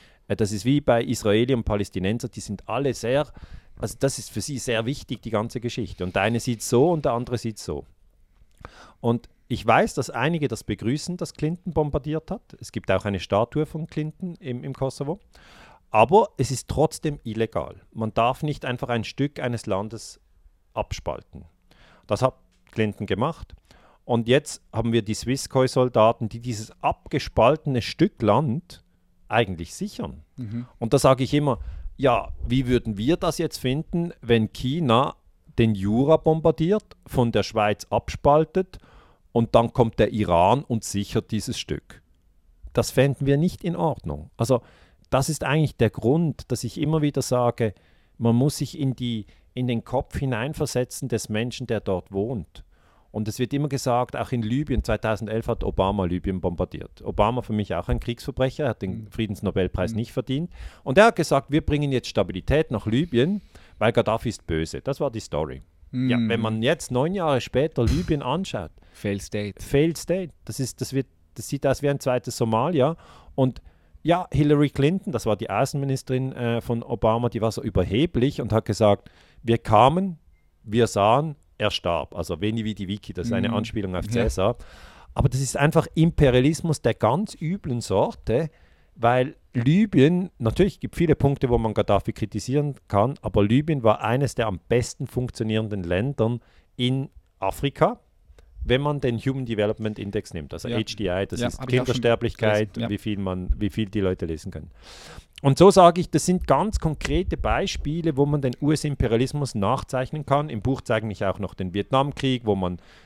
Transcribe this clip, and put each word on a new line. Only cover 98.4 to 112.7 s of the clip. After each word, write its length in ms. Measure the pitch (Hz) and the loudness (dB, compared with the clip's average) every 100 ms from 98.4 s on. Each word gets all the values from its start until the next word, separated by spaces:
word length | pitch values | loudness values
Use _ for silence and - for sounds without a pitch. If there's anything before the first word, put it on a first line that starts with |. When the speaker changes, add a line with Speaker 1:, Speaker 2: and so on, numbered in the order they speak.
| - - - | -20 -6 0
Speaker 1:
wenn 160 | 127 | 2
man 180 | 147 147 | 2 -2
den 180 | 131 113 | -2 -2
Human 280 | 131 135 120 | -2 -4 -2
Development 520 | 104 104 110 110 107 | 0 0 0 -6 -6
Index 360 | 101 104 - | -6 -6 -6
nimmt, 200 | 87 73 | -10 -10
also 140 | 82 - | -10 -6
Speaker 2:
Ja. 100 | 117 | -6
Speaker 1:
H 180 | 107 - | -6 -4
D 100 | 95 | -2
I, 180 | 90 98 | -2 -4
das 140 | 120 | -4
Speaker 2:
Ja, 80 | 120 | -6
Speaker 1:
ist 120 | - | -6
Speaker 2:
hab 100 | 127 | -2
ich 100 | 123 | 0
auch 60 | 127 | 0
schon 80 | |
Speaker 1:
Kindersterblichkeit, 800 | 123 120 117 113 - 110 104 107 | 0 2 2 -2 -2 2 2 0
Speaker 2:
gelesen, 80 | - | -4
ja. 80 | 113 | -4
Speaker 1:
wie 80 | 101 | -4
viel 200 | 110 101 | -4 -4
man, 320 | 95 92 90 - | -4 -4 -4 -2
wie 120 | 104 | -2
viel 200 | - 104 | -2 -4
die 120 | 101 | -2
Leute 240 | 92 95 82 | -2 -2 -4
lesen 260 | 80 92 | -8 -10
können. 180 | 82 80 - - - - - - - | -14 -14 -20 -20 -20 -20 -20 -20 -2
Und 160 | 139 135 | 2 8
so 140 | 185 | 8
sage 300 | 190 175 175 | 10 8 8
ich, 80 | - | 0
das 140 | 160 - | 0 2
sind 200 | 185 - | 0 2
ganz 340 | 139 208 - | 2 0 -2
konkrete 580 | 160 147 - 151 190 151 | -4 -4 -2 -2 -2 -2
Beispiele, 800 | 110 117 196 - 143 165 160 135 | 0 0 -2 -6 -6 -2 0 2
wo 80 | 143 | 2
man 160 | 147 | 2
den 120 | 127 120 | -2 -2
U-S-Imperialismus 920 | 143 156 151 139 117 113 127 147 139 113 | 0 0 0 -2 2 2 0 -2 -4 0
nachzeichnen 680 | 98 131 - 131 131 156 143 | 0 0 -2 -4 -4 -6 0
kann. 240 | 139 151 | 0 0
Im 120 | 110 | -2
Buch 200 | 127 135 | -2 -2
zeichne 300 | - 113 110 | 0 -2 -2
ich 100 | 98 98 | -2 -2
auch 140 | 92 | -2
noch 140 | 95 | -6
den 200 | - 92 | -6 -4
Vietnamkrieg, 720 | 98 98 135 143 - 135 123 110 | -4 0 0 0 -2 -2 0 0
wo 100 | 98 | 0
man, 220 | 90 | 0